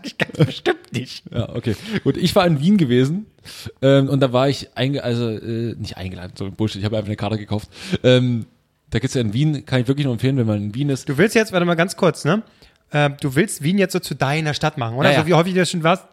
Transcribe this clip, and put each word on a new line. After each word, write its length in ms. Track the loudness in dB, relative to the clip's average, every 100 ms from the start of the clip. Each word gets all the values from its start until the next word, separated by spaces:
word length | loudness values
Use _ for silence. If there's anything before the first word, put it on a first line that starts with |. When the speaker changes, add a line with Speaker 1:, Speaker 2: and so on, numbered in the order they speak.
| -8
Speaker 1:
ich 120 | -6
ganz 200 | -6 0
bestimmt 560 | 0 0 -4 -4 -6
nicht. 300 | -8 -8 -14 -8
Speaker 2:
Ja, 160 | -8 -6
okay. 220 | -6 -4 -6 -6 -2 -2
Gut, 100 | 0
ich 180 | 0
war 140 | 2 4
in 140 | 2
Wien 160 | 4 4
gewesen, 480 | 4 4 2 0 -8 _ -20 -16 -16 -2
ähm, 260 | 4 4 4
und 140 | 2
da 100 | 2
war 160 | 2 0
ich 220 | -2 -8 -4
einge-, 280 | -2 -2
also, 260 | -2 -2 -2
äh, 460 | -4 -6 -6 -6 -6
nicht 200 | -10 -8
eingeladen, 340 | -10 -10 -14 -10
so 120 | -10
Bullshit, 300 | -2 -2 -2
ich 60 | -4
habe 100 | -4
einfach 120 | -4
eine 80 | -6
Karte 200 | -4 -6
gekauft. 300 | -4 -6 -6 -16 -6 0
Ähm, 440 | 4 4 4 -2 -6 _ _ _ _
da 100 | -4
gibt's 160 | -2 -2
ja 60 |
in 120 | 0
Wien, 320 | 2 0 0 -2
kann 160 | -2
ich 60 | 0
wirklich 160 | 0 0
nur 80 |
empfehlen, 240 | 0 0 0
wenn 100 | 0
man 100 | 0
in 100 | -2 -4
Wien 140 | -2
ist. 200 | -2 -4
Speaker 3:
Du 80 | 0
willst 180 | 2 2
jetzt, 160 | 2
warte 140 | 0 0
mal 100 | 2
ganz 220 | 0 2
kurz, 260 | 0 2
ne? 180 | 0 0 -2 _ -20 _ _
Ähm, 220 | 0 0 0
du 160 | -2 0
willst 260 | 0 0
Wien 160 | 0 2
jetzt 140 | 2
so 80 | 0
zu 160 | -4 -2
deiner 380 | 0 0 -2
Stadt 240 | -2 -2 -2
machen, 180 | -4 0
oder? 140 | 2
Speaker 2:
Ja, 60 | 4
ja. 40 |
Speaker 3:
So 40 | 4
wie 60 |
häufig 200 | 4 4
du 60 | 2
das 100 | 0
schon 140 | 0
warst. 220 | 0 0 -2